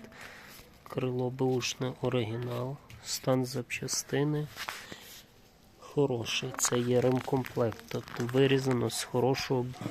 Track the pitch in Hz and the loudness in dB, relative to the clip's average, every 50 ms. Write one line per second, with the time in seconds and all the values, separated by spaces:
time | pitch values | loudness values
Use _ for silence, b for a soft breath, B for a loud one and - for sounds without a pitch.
0 | - - B B B B B B B B B B B B B B - - - 135 | -16 -18 B B B B B B B B B B B B B B -16 -8 -4 -2
1 | 127 127 123 127 127 123 127 131 131 131 127 123 - - - - 131 127 127 - | -2 0 0 0 0 -2 0 0 2 2 2 2 0 -2 -2 -2 -4 -4 -4 -2
2 | - 123 127 123 110 110 113 120 123 120 120 120 123 131 143 - - - - - | 0 2 2 2 0 0 -2 -4 -4 -4 -4 -4 -4 -4 -6 -8 -12 -18 -18 -14
3 | - - - - - 139 131 131 127 123 127 127 120 - - - 131 131 - - | -8 -8 -6 -2 2 2 4 4 2 0 -2 -6 -6 -6 -6 -6 -4 -2 -2 -4
4 | - - 135 135 143 151 147 147 151 - - - - B B B B B B B | -2 0 0 2 2 2 0 0 -2 -4 -8 -10 -8 B B B B B B B
5 | B B B B B B B - - - - - - - - - - - - 147 | B B B B B B B -20 -20 -20 -20 -20 -20 -20 -20 -20 -18 -4 0 2
6 | 139 131 127 117 107 - - - 143 131 - - - - 127 123 120 123 123 123 | 2 2 2 0 -2 -2 -2 -2 -4 -4 -2 0 2 2 2 2 4 4 4 6
7 | 120 127 127 123 - - 143 131 123 - - 131 120 110 - - - - - 120 | 6 6 4 2 2 0 0 0 0 0 0 0 0 0 0 -4 -8 -8 -6 -6
8 | - - - - 120 120 123 131 139 135 135 135 135 135 127 120 117 113 - - | -6 -6 -6 -4 -2 2 4 6 6 6 6 4 4 4 2 2 2 0 0 -2
9 | - - - 170 117 131 135 - - - 139 123 123 127 123 - - - | -4 -2 2 2 4 4 2 2 0 0 0 0 0 -2 -6 -6 -8 -6